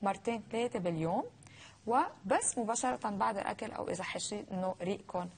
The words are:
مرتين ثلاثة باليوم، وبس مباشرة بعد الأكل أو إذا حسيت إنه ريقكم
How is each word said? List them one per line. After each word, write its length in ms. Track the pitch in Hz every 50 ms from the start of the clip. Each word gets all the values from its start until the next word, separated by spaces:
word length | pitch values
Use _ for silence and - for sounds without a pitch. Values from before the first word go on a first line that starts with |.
مرتين 420 | - 196 190 - - - 233 226 214 -
ثلاثة 280 | - 226 240 247 - 226
باليوم، 440 | 175 180 170 160 160 165 175 233 - 480 - - - - - - - - - - - 214
وبس 720 | 233 269 330 - - - - 190 254 370 466 - - -
مباشرة 520 | 233 208 226 233 - 254 254 247 - 220
بعد 280 | 208 196 220 220 220 196
الأكل 340 | - - 214 202 220 214
أو 180 | - - - -
إذا 140 | 180 175 185
حسيت 480 | - - 185 - - 208 208 - -
إنه 240 | - 185 185 185 185 -
ريقكم 480 | 175 180 202 202 - - - 180 180 175 175